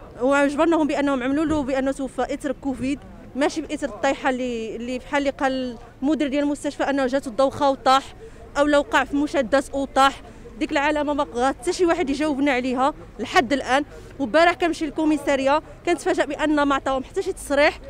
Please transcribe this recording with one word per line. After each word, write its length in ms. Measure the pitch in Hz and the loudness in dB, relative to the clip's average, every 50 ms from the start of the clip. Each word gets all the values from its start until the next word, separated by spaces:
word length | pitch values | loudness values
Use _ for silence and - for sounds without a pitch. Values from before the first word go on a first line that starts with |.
| - - - - | -18 -16 -6 -2
وعجبناهم 680 | 240 269 277 285 285 277 285 277 320 330 330 302 311 | 0 2 4 4 2 2 2 2 4 4 4 4 4
بانهم 360 | 269 294 269 285 285 277 254 | 2 2 2 0 0 0 0
عملوا 220 | - 269 277 302 330 | 0 0 0 0 2
له 180 | 294 311 302 | 2 0 0
بانه 300 | 269 247 269 269 262 269 | 0 0 -2 0 0 0
توفى 420 | 269 277 269 240 - - 247 233 285 | -2 -2 -6 -6 -4 -4 -4 -4 -4
اثر 180 | 269 - 285 | -4 -4 -6
كوفيد، 460 | 254 - - 277 262 220 247 262 285 262 - - - - - - - | -6 -4 -4 -6 -4 -2 -2 -4 -4 -6 -8 -14 -18 -18 -16 -8 -2
ماشي 240 | 254 285 320 - 320 | 0 0 0 0 -4
باثر 280 | 285 - 302 - 294 240 | -6 -6 -6 -6 -6 -6
الطيحه 420 | - - - 269 269 - - 285 | -4 -2 0 0 0 0 0 -2
اللي، 460 | 262 240 254 247 240 226 220 220 175 | 0 0 -2 -4 -4 -4 -6 -6 -8
اللي 220 | 233 240 240 254 247 | -8 -8 -6 -8 -8
بحال 200 | - - 294 285 | -6 -2 -2 0
اللي 120 | 285 277 | 0 0
قال 460 | 269 - 294 262 262 262 254 247 233 - - - - - | 0 0 0 0 0 -2 -4 -6 -8 -12 -16 -20 -8 -2
المدير 260 | 262 285 311 240 302 277 | 0 0 2 2 0 0
ديال 140 | 254 294 | 0 0
المستشفى 400 | 285 285 294 - - 294 - - | 0 0 0 -2 -4 -6 -4 -2
انه 240 | 294 285 269 277 269 | -2 0 0 0 0
جات 200 | 240 262 277 - | 0 0 -2 -2
الدوخه 440 | 277 208 269 269 277 - - 294 277 | -2 0 2 2 2 2 2 2 2
وطاح، 320 | 269 262 - 269 262 269 - - - - - - - - - - - 277 | 2 2 4 4 4 4 2 -2 -12 -18 -18 -18 -18 -18 -18 -4 0 0
او 80 | 285 | 2
لو 120 | 294 294 285 | 4 4 4
وقع 260 | 294 - - 285 262 | 2 2 2 0 0
في 120 | - - | 0 0
مشادات 580 | 277 294 285 - 285 269 202 277 269 277 - - | -2 0 0 0 0 0 2 2 0 0 0 -4
وطاح. 480 | 277 277 - - 269 269 269 - - - - - - - - - 214 | -4 -4 0 4 4 4 4 2 -2 -10 -18 -20 -18 -18 -14 -8 -6
ديك 140 | 302 - | -4 -2
العلامه 400 | 311 285 277 302 302 294 294 294 | 0 0 2 2 2 0 0 0
ما 120 | 294 277 285 | 0 -2 -2
بغى 220 | - 226 240 247 | -2 -2 0 0
حتى 260 | 277 294 - - 349 | 0 0 -2 -4 -4
شي 140 | 359 - 359 | 0 2 2
واحد 240 | 339 320 330 359 247 | 2 2 2 0 -2
يجاوبنا 420 | 294 262 302 311 277 262 285 294 | -2 0 0 0 0 0 2 2
عليها 420 | 254 247 247 262 240 254 262 294 302 - - - - - | 2 0 0 -2 0 0 0 0 0 -4 -10 -14 -12 -10
لحد 340 | 208 - - 370 277 208 | -6 0 2 2 2 2
الان. 320 | 294 262 - - 254 277 294 - - - - - - - | 0 -2 0 2 0 0 0 -2 -8 -18 -18 -14 -8 -6
وبارح 340 | 269 220 196 311 339 349 | -2 2 4 6 6 6
كنمشي 340 | 339 - 359 330 330 - 320 | 4 2 0 -2 0 -2 -6
للكوميساريه 760 | 285 - 320 320 311 311 285 294 285 285 262 269 262 285 311 311 - - - - | -4 -2 0 2 2 2 2 2 0 0 2 2 2 2 0 0 -6 -14 -6 -2
كنتفاجئ 400 | 339 349 - - - 359 - 294 | -2 0 0 0 0 0 0 0
بان 360 | 277 - - 302 302 302 294 | -2 -2 -2 0 2 2 2
ما 120 | 285 277 277 | 2 2 2
عطاهم 300 | 269 - 277 269 262 262 | 0 0 -2 -2 -2 -4
حتى 180 | - - 381 | -6 -6 -6
شي 100 | - 370 | -4 -4
تصريح، 480 | - - - - 285 277 294 339 - - - | -6 -8 -6 0 2 4 4 4 2 0 -8